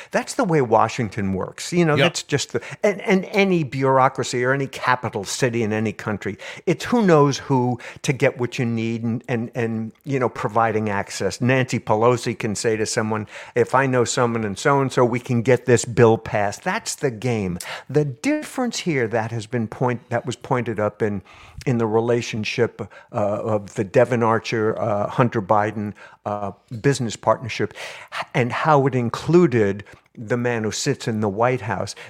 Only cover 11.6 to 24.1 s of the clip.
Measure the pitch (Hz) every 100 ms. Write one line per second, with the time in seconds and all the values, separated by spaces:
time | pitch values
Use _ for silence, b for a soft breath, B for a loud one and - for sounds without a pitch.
11.6 | 123 120 - 107 117 123 - 113 117 98
12.6 | 120 110 107 - 110 110 104 B B -
13.6 | 113 127 135 127 113 - 123 117 107 95
14.6 | 151 143 135 - 127 117 - 120 113 120
15.6 | - 120 - 117 117 110 - 113 101 101
16.6 | - 208 - - 143 110 123 113 95 87
17.6 | - B B 131 147 123 269 302 302 -
18.6 | 247 - - 143 113 113 110 117 104 123
19.6 | 110 - 127 120 - 117 - 113 - 127
20.6 | 117 104 107 - 110 101 - B B B
21.6 | - 120 113 110 117 120 113 113 107 -
22.6 | 113 - 104 B B 120 101 110 110 107
23.6 | 98 - 101 127 120